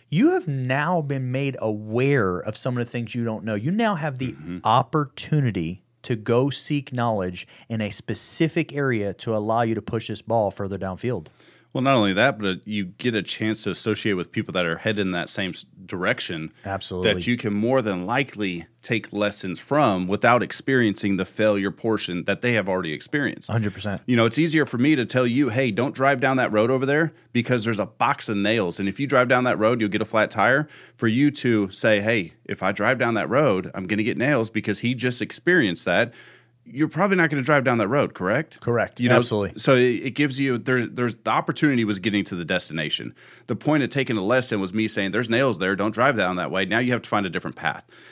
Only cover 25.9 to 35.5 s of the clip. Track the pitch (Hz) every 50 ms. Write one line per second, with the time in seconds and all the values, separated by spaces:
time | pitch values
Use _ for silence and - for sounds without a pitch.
25.9 | - - 131 139 143 127 135 135 135 131 123 - 104 107 110 120 135 127 135 135
26.9 | 143 156 165 156 - - _ _ - 123 117 - 127 120 104 117 113 101 101 -
27.9 | - - 120 123 139 - - - 107 101 98 104 113 117 98 87 85 - 98 98
28.9 | 95 - 143 131 143 127 123 123 127 123 123 123 95 85 107 113 123 120 107 104
29.9 | 92 104 110 - - 110 104 - - 107 98 113 127 143 151 - - - - -
30.9 | _ - 123 113 110 127 143 147 143 - - 123 117 107 101 92 - - - 117
31.9 | 107 101 101 113 117 110 87 80 - _ _ - - - - 95 101 101 101 117
32.9 | 131 117 123 117 113 107 82 73 107 139 156 131 98 92 92 - - 98 92 90
33.9 | 107 101 107 120 - 71 - 147 147 120 113 107 - 110 104 113 101 - - 120
34.9 | 131 120 123 127 120 - 107 - - - - 175